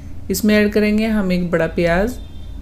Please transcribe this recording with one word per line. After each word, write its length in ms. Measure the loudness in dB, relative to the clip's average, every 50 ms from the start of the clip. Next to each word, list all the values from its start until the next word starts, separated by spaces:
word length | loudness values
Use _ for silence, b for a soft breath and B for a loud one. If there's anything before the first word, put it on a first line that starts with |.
| B B B B B -4
इसमें 240 | -4 0 2 4 4
ऐड 160 | 4 4 4 2
करेंगे 340 | 2 2 2 2 2 2 2
हम 240 | 0 0 0 2 0
एक 180 | 0 0 0
बड़ा 160 | 0 0 0 0 0
प्याज, 460 | 0 0 2 2 2 0 0 -2 -6 -10 -12 -12 -12 -12 -12 -12 -12